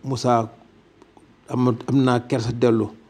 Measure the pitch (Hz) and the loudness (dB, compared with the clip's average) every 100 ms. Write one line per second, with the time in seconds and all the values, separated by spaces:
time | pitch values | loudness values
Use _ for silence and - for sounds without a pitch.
0 | 139 127 127 120 110 - - _ _ _ | -6 -4 0 0 0 -12 -20 _ _ _
1 | - _ _ _ - 123 127 113 - 139 | -20 _ _ _ -8 0 0 0 -2 0
2 | 127 120 - 131 117 117 120 113 101 - | 2 0 0 -4 -4 0 2 2 -2 -8
3 | _ | _